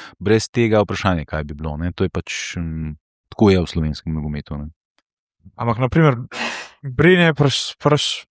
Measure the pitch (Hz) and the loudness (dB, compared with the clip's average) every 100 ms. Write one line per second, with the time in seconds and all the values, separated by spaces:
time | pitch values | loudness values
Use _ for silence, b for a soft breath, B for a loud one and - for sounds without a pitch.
0 | B B 95 110 - - 117 107 101 95 | B B 2 2 2 0 2 2 2 0
1 | 101 85 73 80 73 73 78 73 87 87 | 0 0 -2 -6 -8 -8 -8 -6 -6 -2
2 | 92 92 - - - - 82 80 78 76 | -2 -2 -8 -10 -8 -8 -6 -6 -8 -10
3 | _ _ _ - 104 95 82 87 78 73 | _ _ _ 2 4 4 2 -2 -2 -4
4 | - 78 76 73 - 73 76 - _ _ | -6 -6 -4 -8 -8 -10 -10 -16 _ _
5 | _ _ _ _ - - 117 113 127 160 | _ _ _ _ -20 -8 -4 -2 0 4
6 | 156 120 127 B B B B B 139 120 | 4 2 -4 B B B B B -10 2
7 | 156 185 170 147 143 - - - 147 147 | 4 6 4 4 2 0 -6 -2 0 2
8 | - - - | 0 -6 -10